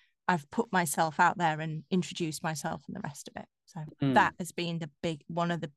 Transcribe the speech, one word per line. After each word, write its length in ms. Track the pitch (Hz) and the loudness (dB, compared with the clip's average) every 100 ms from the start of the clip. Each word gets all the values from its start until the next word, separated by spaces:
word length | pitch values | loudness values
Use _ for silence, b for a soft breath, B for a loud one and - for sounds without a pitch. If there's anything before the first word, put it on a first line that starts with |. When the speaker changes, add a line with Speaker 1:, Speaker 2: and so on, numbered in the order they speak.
| b _ - | b _ 0
Speaker 1:
I've 220 | 180 - | 0 0
put 200 | - - | -4 0
myself 460 | 185 170 - 165 - | 0 2 2 0 4
out 160 | 175 - | 4 4
there 220 | 170 151 | 2 0
and 220 | 160 156 - | -2 -6 -2
introduced 540 | 185 170 - 165 156 | 0 0 -2 -4 -2
myself 400 | 165 156 170 160 - | -4 -4 -4 -6 -8
and 80 | 190 | -10
the 60 | |
rest 280 | - - - | -8 -10 -14
of 120 | - | -14
it. 60 | - _ _ | -16 _ _
So 140 | - 151 - | -12 -12 -2
Speaker 2:
Mm. 120 | 139 131 | 2 4
Speaker 1:
that 180 | 180 - | 4 2
has 140 | 175 | -6
been 280 | - 175 165 | -6 -4 -4
the 100 | 160 - | -6 -4
big, 220 | 170 160 - | -4 -4 -6
one 240 | 170 170 | -2 0
of 100 | 170 | 0
the 100 | 151 | -4